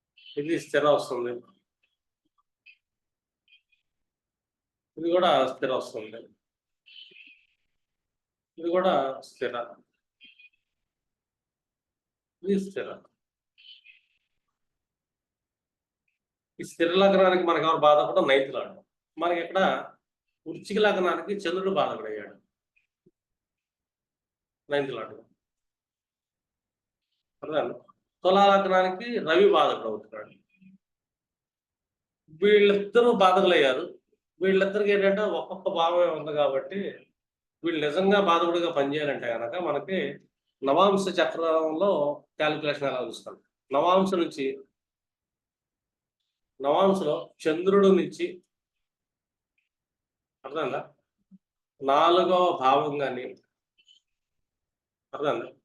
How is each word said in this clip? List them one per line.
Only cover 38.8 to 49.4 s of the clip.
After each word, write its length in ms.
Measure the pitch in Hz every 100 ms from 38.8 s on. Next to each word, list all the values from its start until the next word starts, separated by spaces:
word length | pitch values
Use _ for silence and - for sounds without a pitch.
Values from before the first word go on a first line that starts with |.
| 139 151 147 127 123
కనుక 280 | 113 117 180
మనకి 640 | 160 143 - 190 139 143 _ _ _ -
నవాంశ 440 | 131 151 202 190 190
చక్రంలో 1120 | - 156 - 165 160 160 156 202 165 147 147 _ -
క్యాలిక్యులేషన్ 500 | 151 151 147 139 139
ఎలా 200 | 127 113
చూస్తాం? 340 | 110 110 98 _ _ -
నవాంశ 400 | 139 170 190 190
నుంచి, 440 | 185 160 - 135 135 - _ _ _ _ _ _ _ _ _ _ _ _ _ _ _ _ _ _ -
నవాంశలో 760 | 139 160 196 190 151 165 - _ 160
చంద్రుడు 400 | 160 185 196 196
నుంచి, 560 | 185 156 - 170 - _ _ _ _ _ _ _ _ _ _